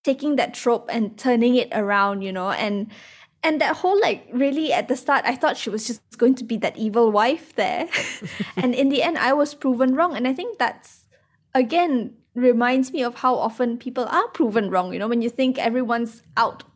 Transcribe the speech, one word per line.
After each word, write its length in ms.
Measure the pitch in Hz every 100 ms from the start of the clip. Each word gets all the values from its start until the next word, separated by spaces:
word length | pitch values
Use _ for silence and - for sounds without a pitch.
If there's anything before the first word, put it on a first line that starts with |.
taking 320 | - 269 294 269
that 160 | -
trope 380 | - 247 233 233
and 240 | 233 214 -
turning 380 | 262 240 240 247
it 140 | -
around, 480 | 214 202 202 202 202
you 120 | 190
know, 180 | 185 185
and, 400 | - 208 202 220 - - - - _
and 200 | 320 311
that 140 | 302 -
whole, 220 | 359 403
like, 300 | 349 214 -
really 440 | 247 277 277 311
at 140 | 139 -
the 80 | 262
start, 280 | - 277
I 120 | - 262
thought 200 | 302 -
she 140 | -
was 160 | 214 220
just 320 | 226 _ -
going 160 | 240
to 100 | 262
be 140 | 226 226
that 180 | - -
evil 340 | 220 214 226
wife 440 | 202 233 320 -
there. 340 | - 196 - 349 - - -
<laughs> 340 | 196 - - -
And 180 | 247
in 160 | 240 277
the 120 | 285
end, 140 | 214 330
I 160 | 247
was 220 | 294 285
proven 400 | - 269 240 262
wrong. 200 | 262 349
And 140 | 233 254
I 60 |
think 240 | 269 480 427
that's, 480 | 240 - - - - _ _ _ _
again, 580 | 262 233 339 349 254 202 - _
reminds 580 | 247 247 233 240 262 262
me 100 | 285
of 120 | 240
how 220 | 240 262 247
often 420 | 226 220 247 233
people 260 | 247 240
are 240 | 240 339 466
proven 400 | - 247 214 196
wrong, 240 | 185 180
you 60 | 180
know, 100 | 214
when 140 | 240
you 80 | 233
think 280 | 240 262 254
everyone's 640 | 233 240 233 233 233 - _ -
out 260 | - - -